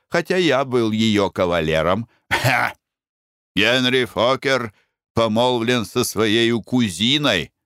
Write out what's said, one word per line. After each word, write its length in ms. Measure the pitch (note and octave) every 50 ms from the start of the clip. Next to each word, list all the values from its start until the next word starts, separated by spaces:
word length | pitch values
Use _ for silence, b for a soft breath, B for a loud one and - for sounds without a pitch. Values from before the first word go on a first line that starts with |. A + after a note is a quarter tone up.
| _ _
хотя 280 | - E3+ E3+ - F3+
я 280 | F#3+ F3+ D3+ B2+ C3 C#3
был 260 | C3 B2 B2 A2+ A2
ее 380 | A2 G#2+ A2 A2+ G#2 G2+ G2 F2+
кавалером". 800 | - - F#2+ F2 F2 E2+ D#2+ D#2 D#2 D#2+ D#2 E2+ F#2+ A2 A#2+ - _ _ _ _
"Ха! 440 | - - - - B2 A#2 A#2+ A2+ - - _ _ _ _ _ _ _ _ _ _ _ _ _ _ _
Генри 500 | F#2 G#2 A2+ B2 C3 B2+ B2+ B2+ B2+ B2
Фокер 680 | - - F#2+ A2 B2 C3 B2+ - C3+ C3+ B2+ A#2 G#2 - _ _ _ _ _ _ _ _
помолвлен 720 | A#2 A2+ A2 G#2+ A#2 B2 B2+ B2+ A#2 A2+ A#2+ B2+ A#2+ G#2
со 180 | - - B2+ A2+
своею 580 | - - G2+ A2+ G#2+ G#2 A#2 A#2 A#2 A#2 A2+
кузиной. 880 | F#2+ - B2+ B2+ A#2+ G#2 E2+ D#2+ G#2+ A#2+ C#3 D3+ D3 C3 G#2 F2 D2 - _ _ _